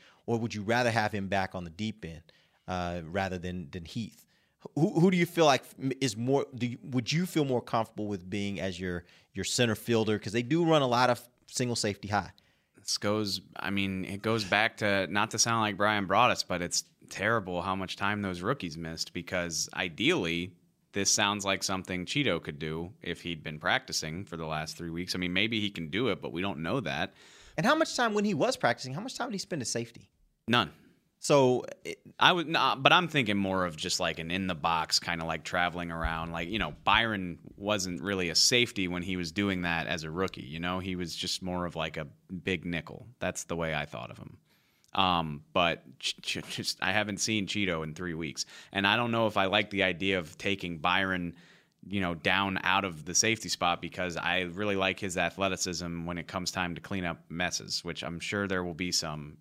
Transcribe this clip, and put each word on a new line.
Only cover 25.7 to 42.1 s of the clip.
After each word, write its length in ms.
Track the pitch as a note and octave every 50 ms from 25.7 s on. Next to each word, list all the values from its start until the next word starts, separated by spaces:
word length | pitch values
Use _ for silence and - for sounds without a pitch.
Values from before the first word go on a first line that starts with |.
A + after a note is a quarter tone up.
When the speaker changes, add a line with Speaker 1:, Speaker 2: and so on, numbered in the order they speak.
| - F2+ E2 D2+
Speaker 2:
do 180 | D2+ G2+ C3 A2+
it, 120 | F#2 D#2
but 100 | - C2
we 100 | B1 E2+
don't 180 | F#2+ G2+ D#2+ C#2+
know 200 | D#2+ E2+ A2 C#3
that. 340 | G2+ D2 C2+ D2 F#2 - - - - - - - - - -
Speaker 1:
And 80 | - E3
how 100 | A#3+ D4+
much 200 | D#4+ E4 - -
time, 180 | - B3 A3+ G#3
when 120 | G#3 G3+
he 80 | G#3+ F#3+
was 220 | C3+ F3 A#3+ C4
practicing, 360 | - - A#2+ A#2+ - - B2+ C3+
how 80 | E3+
much 140 | A3 C4 -
time 120 | - A#3+ B3+
did 40 | G3+
he 40 | F#3
spend 220 | - - F#3+ D3
at 60 | A#2+
safety? 420 | - - A#2 A#2+ - - - - _ _ _ _ _ _ _ -
Speaker 2:
None. 240 | - A2+ A#2+ G2 D#2 - - - - _ _ _ _ _ _
Speaker 1:
So 460 | - - D3+ C#3+ C3 B2+ B2+ A#2+ - - - _ -
it 160 | D#2+ E2+ - - - - -
Speaker 2:
I 120 | A#2 D3+
would, 160 | F#3 F3 D#3
nah, 280 | C#3+ E3 B2 B2+ C3 G#2+
but 160 | C3 C3+ D3 D#3
I'm 140 | F3 F3+
thinking 300 | D#3 D3+ D3 B2 G#2 G#2
more 280 | G2+ G2 F#2+ F#2+ F#2+ F2+
of 100 | F2 D#2
just, 220 | D#2 F2+ F2+ - -
like, 200 | F2+ E2 D#2+ E2
an 100 | E2 E2
in 160 | F2 F#2+ F#2+
the 80 | F2+ F2
box, 440 | D2+ D#2 E2+ E2 E2 D#2+ - - -
kinda, 260 | - - E2+ E2 E2
like, 180 | E2 E2 D#2+ D2+
traveling 460 | - - F2+ F2 F2 E2 F2 F2 E2+
around. 400 | E2 E2 E2 E2 E2 E2 E2 E2+
Like, 180 | E2 E2+ E2+ E2+
you 100 | G#2+ G#2+
know, 140 | F2 D2+ D2 - -
Byron 560 | G2 G2+ A2 A#2 A2+ G#2+ G2 F#2 F2 D#2+ - - - -
wasn't 460 | - G2 G2+ G#2+ G#2 F2+ F#2 F2+ C#2+
really 280 | D2 G2 G2+ F#2+ F2+ E2
a 60 | D#2+
safety 520 | - - - B2+ A#2+ B2 A2+ - G2+ F#2
when 140 | F2 F2 F2 F2+
he 120 | G2 F#2
was 140 | F2+ F2 E2
doing 300 | D#2+ G2+ G2+ G2+ F#2+ F2+ F2
that 240 | F2 E2+ E2 D2+
as 160 | - E2 E2+ D#2
a 80 | D#2
rookie. 320 | D#2 F2+ F#2+ F#2 - - -
You 160 | B1+ D2+ E2
know, 200 | E2+ F2+ F2+ F#2
he 160 | F#2 F#2+ F#2
was 200 | F2+ F2+ E2 -
just 260 | - - F2+ - -
more 240 | F2+ F#2 F2+ F2+ F2+
of, 100 | E2+ D#2
like, 220 | D#2+ D#2+ D#2+ D#2
a 100 | D#2+ D2+ C#2